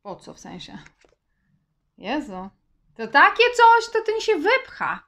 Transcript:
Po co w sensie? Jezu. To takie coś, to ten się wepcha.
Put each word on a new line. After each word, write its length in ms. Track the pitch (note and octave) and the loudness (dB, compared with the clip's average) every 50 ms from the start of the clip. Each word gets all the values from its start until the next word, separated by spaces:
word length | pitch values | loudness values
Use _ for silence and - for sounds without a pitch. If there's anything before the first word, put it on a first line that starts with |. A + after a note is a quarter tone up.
Po 140 | _ G3+ F3+ | _ -16 -18
co 180 | D#3 - - - | -16 -18 -20 -20
w 60 | - | -20
sensie? 380 | - - - F3 - - - - D3 - _ _ _ _ _ _ _ _ _ _ _ _ _ _ _ _ _ _ _ _ _ _ | -18 -18 -18 -18 -18 -18 -20 -20 -20 -20 _ _ _ _ _ _ _ _ _ _ _ _ _ _ _ _ _ _ _ _ _ _
Jezu. 520 | F3+ F#3+ C4 D4+ - G3+ F#3+ F#3 F#3 G3 _ _ _ _ _ _ _ _ _ | -10 -8 -8 -8 -8 -10 -14 -14 -16 -16 _ _ _ _ _ _ _ _ _
To 120 | - A3+ | -14 -14
takie 360 | A3 A3+ C#4 E4 F#4+ F#4+ - A#4 A#4+ B4 | -2 2 4 4 4 4 2 0 2 4
coś, 360 | - A#4 A#4 A#4 A#4 A4+ - | 6 6 6 6 6 2 -2
to 100 | - A4+ A4 | -6 -4 -4
ten 140 | - G#4+ A4 | -2 -4 -4
się 160 | - - G#4+ | -2 -2 -2
wepcha. 680 | E4+ D4 G4+ B4 C5 - - - - F3+ C#3+ E3+ F#3+ _ | 0 2 0 0 0 -2 -8 -12 -10 -8 -8 -8 -10 _